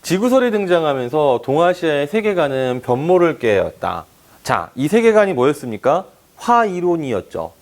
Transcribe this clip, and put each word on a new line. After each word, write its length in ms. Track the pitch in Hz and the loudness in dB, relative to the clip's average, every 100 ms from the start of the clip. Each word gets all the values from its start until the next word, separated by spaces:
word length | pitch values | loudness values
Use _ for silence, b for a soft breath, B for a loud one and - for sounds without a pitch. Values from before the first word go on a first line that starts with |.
지구설이 480 | - 180 240 262 247 | -4 -2 2 2 2
등장하면서 920 | 208 190 175 156 139 120 151 147 120 | -2 0 2 2 -2 -2 0 2 0
동아시아의 640 | - 143 175 180 165 143 143 | 0 2 2 2 -2 -2 -2
세계관은 720 | 220 214 185 147 135 127 123 | -2 -2 -2 -2 -2 -2 -4
변모를 540 | 123 123 156 180 175 139 | -2 -2 2 2 2 0
깨었다. 680 | 117 101 85 - 90 87 80 _ b b | 0 0 0 -4 -8 -8 -12 _ b b
자, 280 | - 113 82 - | -4 -2 -2 -6
이 120 | 143 | 0
세계관이 460 | 220 226 214 202 | 2 4 4 2
뭐였습니까? 720 | 135 127 147 131 107 127 160 - _ _ _ | 2 0 0 -6 -4 0 0 -4 _ _ _
화이론이었죠. 1120 | - 240 220 180 175 170 143 104 - 87 82 _ | 0 2 2 -2 -2 -2 -2 -6 -6 -10 -10 _